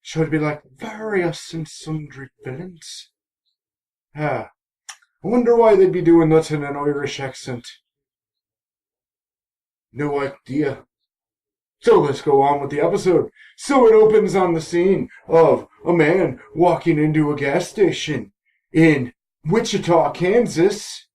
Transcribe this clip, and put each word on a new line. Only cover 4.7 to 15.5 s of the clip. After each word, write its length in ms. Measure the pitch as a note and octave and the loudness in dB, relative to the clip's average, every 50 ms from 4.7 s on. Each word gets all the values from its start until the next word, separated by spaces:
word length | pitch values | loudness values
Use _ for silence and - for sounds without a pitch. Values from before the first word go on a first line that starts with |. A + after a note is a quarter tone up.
| _ _ _ _ - _ _ _ _ _ _ | _ _ _ _ -20 _ _ _ _ _ _
I 20 | |
wonder 300 | A#3 A3+ B3 A#3+ A#3 A#3 | -2 -2 0 2 2 2
why 200 | A3+ A#3 A3 G#3+ | 4 4 4 6
they'd 160 | F#3 F#3+ F3+ | 4 4 2
be 100 | D#3+ F3+ | 2 0
doing 280 | E3 D#3+ E3+ E3+ D#3+ D#3 | 2 4 4 6 6 4
that 200 | D#3 D#3+ D#3+ - | 4 2 2 0
in 140 | D3+ D3+ C#3+ | -6 -6 -6
an 120 | C#3+ C#3+ | -6 -8
Irish 440 | C#3+ C#3+ D3 D3 C#3+ C#3+ A#2+ - - | -6 -4 -4 -4 -4 -6 -8 -8 -8
accent. 460 | C#3 C3 C3 - - - B2+ A#2 A#2+ - - _ _ _ _ _ _ _ _ _ _ _ _ _ _ _ _ _ _ _ _ _ _ _ _ _ _ _ _ _ _ _ _ _ _ _ _ _ _ _ _ _ _ _ | -10 -10 -10 -12 -12 -12 -12 -12 -12 -18 -20 _ _ _ _ _ _ _ _ _ _ _ _ _ _ _ _ _ _ _ _ _ _ _ _ _ _ _ _ _ _ _ _ _ _ _ _ _ _ _ _ _ _ _
No 280 | _ A#2 D3 D3 C#3+ C#3+ | _ -8 -6 -4 -4 -4
idea. 640 | C#3 C3+ - - _ - B2+ D3 D#3 C#3 B2+ - - _ _ _ _ _ _ _ _ _ _ _ _ _ _ _ _ _ _ _ | -4 -6 -8 -12 _ -10 -4 -4 -4 -4 -4 -8 -14 _ _ _ _ _ _ _ _ _ _ _ _ _ _ _ _ _ _ _
So 200 | _ A3+ A3+ F#3+ | _ 4 4 4
let's 220 | C#3+ D3 C3 - | 4 0 -4 -4
go 180 | - D#3 C#3 C#3 | -2 2 2 4
on 180 | C#3 C#3+ C#3+ C#3+ | 4 2 0 -2
with 100 | C#3 B2+ | -2 -6
the 100 | D3 C#3+ | -4 -2
episode. 500 | - - G3+ G3 - F#3 F3 D3+ - - _ _ - - _ | -2 -2 -2 -2 0 2 2 2 0 -2 _ _ -20 -20 _
So 300 | _ - - C#4 C4 B3 | _ -6 -2 2 4 6
it 80 | A3+ A3 | 6 6
opens 400 | A3 G#3+ G#3+ G#3+ G#3+ G3 F#3 - | 6 6 6 4 4 2 2 0
on 200 | G3 F3+ F3 E3+ | 0 0 0 -2
the 60 | D#3+ | -4
scene 480 | D#3 - - E3+ F3 F#3+ G3 D#3+ - - _ - _ | -6 -4 -2 0 2 2 0 0 -2 -8 _ -20 _
of 420 | - - E3 E3 D3+ | 0 4 4 4 4